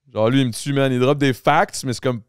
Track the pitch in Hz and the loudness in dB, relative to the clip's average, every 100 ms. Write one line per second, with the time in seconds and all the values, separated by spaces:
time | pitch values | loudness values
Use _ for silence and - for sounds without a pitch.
0 | _ 107 110 139 127 110 143 139 135 123 | _ -2 0 2 0 -4 -4 0 0 2
1 | 127 147 139 123 - 151 202 - 131 117 | 2 2 0 0 2 2 0 -4 -6 -4
2 | 131 120 | -4 -6